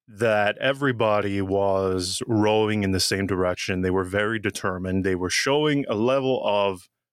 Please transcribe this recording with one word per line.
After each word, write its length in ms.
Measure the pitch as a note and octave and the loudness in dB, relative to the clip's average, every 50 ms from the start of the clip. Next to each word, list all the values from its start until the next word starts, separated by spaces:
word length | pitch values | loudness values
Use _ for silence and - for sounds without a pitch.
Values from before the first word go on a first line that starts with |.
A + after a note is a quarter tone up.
| _ - | _ -20
that 500 | A2 G2 A2+ A2+ G#2+ G#2 G#2 G#2 A2 - | -6 -2 0 2 2 2 2 0 0 0
everybody 840 | - C3 C#3 C#3 C#3+ C#3 B2 A2 A#2 G#2+ G#2 G#2 G2+ G2+ G2 G2 | 0 -2 0 0 0 0 0 2 2 2 2 2 2 0 -2 -2
was 840 | G2 F#2+ G2 G2 G2 G2 F#2+ F#2+ F#2+ F#2+ F#2 F#2 F2+ F#2 F#2+ - - | 0 0 0 2 2 2 2 2 2 0 0 -2 -2 -4 -6 -6 -4
rowing 560 | - A2+ G#2+ G#2+ G#2+ G#2+ A2 A2 G#2+ G#2+ G#2+ | 0 2 2 4 4 4 4 2 2 0 0
in 120 | G2+ F#2+ F#2+ | 0 0 0
the 60 | F2+ | 0
same 280 | - - G#2+ G2 G2 F#2 | 0 0 0 -2 -2 -2
direction. 540 | G2+ F2+ F#2 F2+ F2+ - - - G2 F#2 | 0 0 0 0 -2 -2 -4 -4 -4 -2
They 100 | F2+ F#2 | 0 0
were 140 | F#2 F#2+ F#2 | 0 0 -2
very 340 | F2+ F#2+ G2+ G#2 G#2+ A2+ A2+ | -2 -2 -2 -2 -2 -2 -2
determined. 640 | G2+ G#2+ - - - G2+ F#2 F2+ F#2 F#2 F#2 G2 F#2 | -4 -4 -4 -4 -4 -4 -4 -4 -4 -2 -2 0 0
They 80 | F#2+ F#2 | 0 -2
were 160 | F2 F2+ F2+ | -2 -2 -2
showing 560 | - - - C3+ C#3 D3+ D3+ D3+ D3 C#3+ C3+ - | -2 -2 0 0 0 2 2 2 0 0 -2 -2
a 60 | A#2 | -2
level 480 | G#2 A2 A#2+ C3 C#3 C3 C3 C3 A2 - | 0 0 0 0 0 0 0 -2 0 0
of 460 | G#2 G2+ G#2 G2+ G2 F#2+ F#2 - _ _ _ _ _ | 0 2 2 2 0 -2 -4 -10 _ _ _ _ _